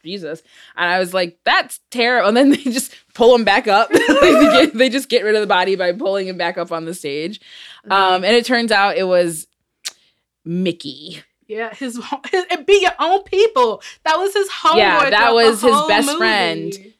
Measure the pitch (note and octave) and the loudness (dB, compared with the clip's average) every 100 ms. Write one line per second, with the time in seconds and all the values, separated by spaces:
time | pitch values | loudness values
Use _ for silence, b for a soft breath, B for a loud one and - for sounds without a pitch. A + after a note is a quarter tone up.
0 | D#3+ G3 D#3 D#3+ b b b - F3 F#3 | -12 -12 -12 -14 b b b -6 -2 -2
1 | F3+ F#3 F3 _ - F4+ C4 - _ B3 | -2 -4 -4 _ 0 0 -2 -14 _ -4
2 | A#3 B3 F#3+ A#3 C#4 D4 C4 B3 - B | 0 2 2 4 4 2 -2 -6 -8 B
3 | B - A#3+ B3 G3+ G3+ A3 G3 A3+ - | B 2 4 4 4 0 2 2 4 2
4 | A#4 C#4 - - D4+ - - A3+ B3+ C4 | 2 4 4 6 4 4 2 2 0 0
5 | - A#3+ G#3 G#3+ G#3 F#3 F#3 F#3+ F3+ F3+ | -2 -2 2 0 2 0 0 0 -2 -2
6 | A#3 G3 F#3 F#3 E3+ F3+ E3+ E3 E3 F#3 | -4 -4 -6 -6 -6 -6 -8 -8 -8 -10
7 | D3 C#3+ E3 G#3+ B B B B G#3 G3 | -8 -8 -8 -12 B B B B -2 0
8 | F#3+ F#3 F#3 A#3+ A#3 A#3+ A#3 G#3 G3+ E3 | 2 2 2 0 0 -2 0 0 0 0
9 | F#3+ F3+ F3 D#3+ - _ _ _ - _ | 0 2 0 -6 -16 _ _ _ -16 _
10 | _ _ _ _ E3 F3 F#3 E3+ D3 C3+ | _ _ _ _ -8 -4 -4 -6 -14 -16
11 | D#3 D#3 _ _ _ G#3+ A3+ G#3 C4 A#3 | -20 -20 _ _ _ -12 -10 -10 -12 -12
12 | - C4+ - F#4 F4+ F4 C#4+ G4+ F4+ - | -10 -12 -4 -6 -4 -6 2 2 2 -2
13 | D#4 G4 G4 F#4 A4 C#4+ A#3+ G#3 B B | -2 -2 -2 0 0 2 -2 -2 B B
14 | D#4+ E4 G4 G4+ G4 - D#4+ A3 G3+ E3+ | -4 -2 -2 -4 -6 -2 0 2 2 2
15 | - G#3 A#3 A#3 A3+ A3 A#3+ G3+ G#3 G#3 | 2 2 2 4 2 4 2 2 2 0
16 | C#4 D#4 A3+ G#3 F3 E3 E3 F#3+ G3 | 0 -2 -2 0 -2 -4 -10 -14 -20